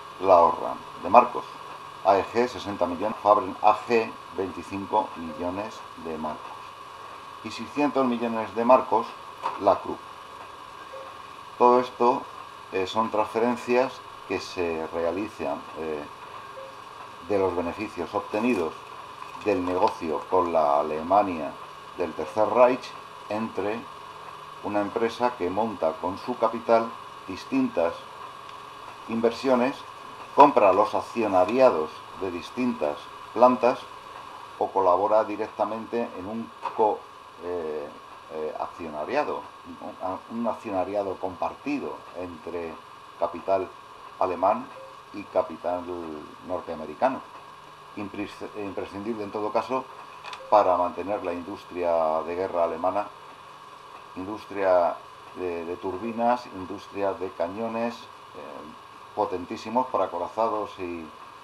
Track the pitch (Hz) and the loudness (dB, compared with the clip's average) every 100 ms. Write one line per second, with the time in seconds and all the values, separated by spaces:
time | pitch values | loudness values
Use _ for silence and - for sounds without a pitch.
0 | - - 95 90 98 - 62 - - - | -14 0 8 10 10 6 -2 -6 -10 -8
1 | 85 113 - - - - - - - - | 6 8 8 0 -8 -12 -14 -14 -14 -2
2 | - 98 90 113 123 92 101 92 87 85 | 4 4 4 0 0 -2 -6 -2 -2 0
3 | 107 113 101 104 92 90 107 104 - 117 | -4 0 6 6 4 4 4 4 4 2
4 | 110 - - - 95 87 87 98 95 104 | 2 -6 -12 -6 -4 -6 -8 -8 0 0
5 | - - 82 80 87 95 110 - - - | 0 -6 -10 -6 -6 -4 -8 -10 -14 -12
6 | 82 78 - - - - - - - - | -10 -6 -6 -8 -12 -12 -14 -14 -16 -16
7 | - - - - 110 - 104 - 143 135 | -14 -14 -14 -12 -12 -10 -8 0 2 4
8 | 131 120 117 113 107 101 117 127 - 107 | 2 2 -2 -2 -4 0 8 8 8 2
9 | 117 - - - - - 98 90 - - | 2 -8 -14 -6 -6 2 4 4 2 -8
10 | - - - - - - - - - - | -10 -16 -16 -16 -16 -16 -16 -16 -14 -14
11 | - - - - - - 123 123 123 - | -14 -14 -16 -16 -10 4 8 8 4 2
12 | 120 131 - - - - - 95 95 110 | 4 4 -2 -14 -16 -16 -6 -2 -2 0
13 | 110 107 104 110 120 117 - 123 131 - | 0 2 0 2 2 0 2 4 4 0
14 | - - - 92 - - 85 80 80 82 | -16 -14 -4 -4 -4 -2 -2 -2 -4 -2
15 | 85 90 107 - 76 76 - 76 80 76 | 0 0 -4 -4 -4 -4 -8 -8 -6 -6
16 | 71 - - - - - - - - - | -8 -12 -14 -14 -12 -14 -14 -14 -16 -14
17 | - - - 101 95 87 85 82 104 - | -14 -12 0 2 4 2 -2 -4 -6 -6
18 | 80 104 - 107 120 107 80 - - - | -4 -2 -2 0 2 2 0 -4 -14 -14
19 | - - - - 104 95 90 90 107 - | -14 -14 -14 -4 0 2 2 2 2 2
20 | 82 73 - 92 87 82 73 71 78 78 | -2 -2 2 4 4 4 6 4 2 -2
21 | 80 101 101 82 71 - - - - - | 4 4 4 0 -4 -8 -14 -16 -14 -4
22 | 85 80 78 110 104 110 123 127 - - | -4 -4 -4 2 4 8 8 6 -4 -14
23 | - - - 107 113 - 101 113 - - | -14 -14 -6 -4 -2 -2 -2 -2 -8 -14
24 | - - - - - - 95 104 101 107 | -14 -14 -14 -14 -14 -10 -2 0 0 0
25 | 113 - 123 - 87 95 110 98 80 80 | -2 2 0 0 -2 0 0 0 0 0
26 | 87 95 - 120 113 117 117 113 117 - | -4 -4 -6 0 0 0 4 4 4 -6
27 | - - - 92 - 135 127 87 82 - | -14 -14 -10 -10 -2 0 2 2 0 0
28 | - - - - - - - - - - | -12 -14 -14 -14 -14 -16 -16 -14 -14 -14
29 | - 113 117 117 135 123 127 139 - - | -4 2 2 2 2 4 4 0 -12 -14
30 | - - - - 147 120 101 92 107 98 | -14 -14 0 10 10 12 8 8 6 2
31 | - 117 107 92 90 123 131 85 78 - | -2 0 4 6 6 8 6 6 -2 -6
32 | - - 95 87 - - 127 117 73 71 | -14 -8 -6 -6 -8 -2 -2 0 -2 -2
33 | - - - 110 123 123 120 135 - - | -10 -16 -4 6 8 8 4 2 -4 -16
34 | - - - - - - 101 98 92 90 | -16 -16 -14 -14 -12 -4 -2 4 6 6
35 | 104 107 104 104 107 - 104 110 110 120 | 6 4 4 -2 -6 -2 -2 -2 -4 -4
36 | 117 92 92 113 113 - - - 110 - | -4 -6 -8 -8 -8 -8 -6 2 2 2
37 | - - - - 87 87 80 76 71 - | -6 -20 -20 -12 -6 -4 -4 -6 -8 -12
38 | - - - 78 78 - 82 - 82 76 | -18 -18 -12 -6 -6 -4 -8 -8 -10 -6
39 | 78 131 139 71 - - - 82 82 85 | -2 -2 -2 -4 -8 -16 -16 -14 -12 -8
40 | 92 92 - 113 117 - 113 95 90 104 | -6 -6 -8 -4 -4 -4 -4 -2 -2 -2
41 | 98 87 92 90 82 - 139 143 78 67 | -2 -4 -6 -4 -4 -4 -4 -4 -4 -8
42 | - 85 90 80 85 87 82 78 - - | -12 -10 -10 -10 -8 -6 -6 -10 -16 -20
43 | - - 85 85 85 95 90 - - - | -14 -4 -4 -2 0 2 0 -8 -18 -18
44 | - - 92 85 95 113 131 - - - | -12 -2 -2 2 2 2 -2 -14 -16 -18
45 | - 104 98 95 90 80 85 90 87 87 | -14 -12 -4 0 0 -2 -4 -4 -4 -8
46 | 82 76 76 - 82 87 82 78 78 76 | -8 -10 -12 -14 -6 -6 -6 -8 -8 0
47 | 135 113 - - - - - - - - | 0 0 -10 -18 -18 -20 -20 -20 -14 -10
48 | 98 98 98 - 101 104 101 92 87 98 | -8 -6 -8 -8 -10 -8 -8 -6 -8 -8
49 | 104 110 101 107 107 113 110 131 - - | -6 -4 -4 -2 0 0 0 -2 -4 -14
50 | - - - - - 104 95 87 90 85 | -16 -16 -14 -10 4 6 8 6 4 0
51 | 90 104 90 87 87 101 - 85 85 82 | -4 -2 -2 -4 -6 -10 -8 -2 2 4
52 | 80 80 78 85 92 87 82 82 92 98 | 4 2 -2 -2 -2 2 2 2 0 0
53 | 104 - - - - - - - - - | -4 -8 -20 -20 -20 -20 -20 -18 -18 -18
54 | - - 95 107 - 98 95 90 82 - | -16 -10 -8 -8 -8 0 6 6 6 0
55 | - - - - 90 85 85 90 98 92 | -10 -20 -16 -6 -4 -4 -6 -6 -4 -4
56 | 113 113 117 123 - 95 90 98 - 98 | -4 0 2 2 0 -10 -10 -10 -10 -2
57 | 98 90 92 - 85 101 113 113 117 117 | -2 -2 -6 -4 -4 -2 -4 -2 -4 -6
58 | - - - - 73 69 78 - - - | -14 -18 -18 -14 -14 -12 -14 -16 -18 -18
59 | - - 101 90 87 107 110 117 127 98 | -10 -2 0 0 -4 -8 -2 0 0 0
60 | 92 87 87 - 113 107 101 - 90 85 | 0 -2 -4 0 0 0 -4 -6 -6 -6
61 | 78 - - - | -10 -14 -18 -18